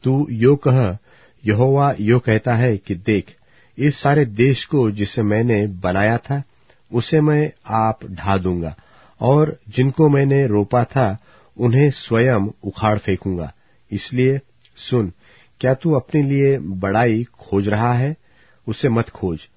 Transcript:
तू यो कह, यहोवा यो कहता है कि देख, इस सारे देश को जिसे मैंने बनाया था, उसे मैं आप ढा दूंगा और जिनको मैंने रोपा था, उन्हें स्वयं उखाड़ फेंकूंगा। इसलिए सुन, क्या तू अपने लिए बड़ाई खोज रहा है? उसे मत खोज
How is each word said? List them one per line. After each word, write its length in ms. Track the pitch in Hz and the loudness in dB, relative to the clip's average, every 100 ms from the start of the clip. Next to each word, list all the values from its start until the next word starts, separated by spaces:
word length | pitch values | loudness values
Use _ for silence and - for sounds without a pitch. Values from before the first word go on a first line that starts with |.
तू 240 | 131 135 147 | 0 0 -2
यो 240 | 117 127 139 | 2 2 4
कह, 420 | - 131 113 98 _ _ _ _ - | 2 2 2 -4 _ _ _ _ -2
यहोवा 500 | 107 131 139 143 - | 2 2 2 2 0
यो 200 | 104 120 | 2 2
कहता 360 | - 110 123 113 | 2 0 0 0
है 220 | 123 101 | 0 -2
कि 180 | - 87 | -4 -8
देख, 400 | 98 104 - - _ _ _ - | -2 -2 -2 -18 _ _ _ -2
इस 200 | 147 143 | -2 0
सारे 280 | 143 143 135 | 0 2 0
देश 400 | 104 127 127 - | 2 2 2 -2
को 260 | 151 117 | 0 0
जिसे 300 | 104 104 - | 0 -4 -2
मैंने 460 | 107 104 120 110 104 | 0 0 2 0 0
बनाया 500 | 92 92 92 104 113 | -4 -4 0 0 0
था, 260 | - 139 139 _ _ _ _ | -4 -6 -6 _ _ _ _
उसे 300 | 120 - 156 | -6 0 0
मैं 300 | 151 151 151 - - | 2 2 -2 -6 -6
आप 380 | 110 110 110 - | -2 0 -2 -10
ढा 320 | 92 98 98 | -10 -2 -2
दूंगा 380 | 90 87 82 80 _ _ _ _ | 0 -4 -6 -10 _ _ _ _
और 400 | 113 143 151 - - | 0 2 2 -4 -10
जिनको 400 | 104 131 131 156 | -2 -2 2 2
मैंने 380 | 143 139 139 139 | 4 2 2 2
रोपा 360 | 104 101 120 | 0 0 0
था, 340 | 117 - 117 101 _ _ _ - | 0 0 -2 -2 _ _ _ -4
उन्हें 340 | 120 120 147 | 0 4 2
स्वयं 600 | 131 - 113 127 117 101 - | 0 -4 0 2 2 -2 -6
उखाड़ 340 | 101 - 110 107 | -12 -4 0 0
फेंकूंगा। 560 | - 95 101 90 76 - _ _ _ | -2 -4 -4 -6 -8 -14 _ _ _
इसलिए 480 | 104 - 123 127 135 - _ _ _ | -10 -8 0 0 0 -6 _ _ _
सुन, 380 | - 123 101 - _ _ _ _ | -4 -2 -2 -6 _ _ _ _
क्या 140 | 127 | -2
तू 180 | 131 170 | -2 0
अपने 320 | 147 - 156 | -2 0 -2
लिए 360 | 139 139 139 135 | 0 2 2 0
बड़ाई 640 | 78 95 95 101 120 110 | -4 -6 -2 0 2 0
खोज 440 | 120 _ - 98 101 | -4 _ -4 -2 0
रहा 260 | 104 120 | 0 0
है? 220 | 120 135 156 _ _ _ _ - | 0 -2 -6 _ _ _ _ -10
उसे 220 | 110 139 | -4 -2
मत 200 | 113 113 | 0 -4
खोज 400 | - 95 80 - | -6 -8 -8 -12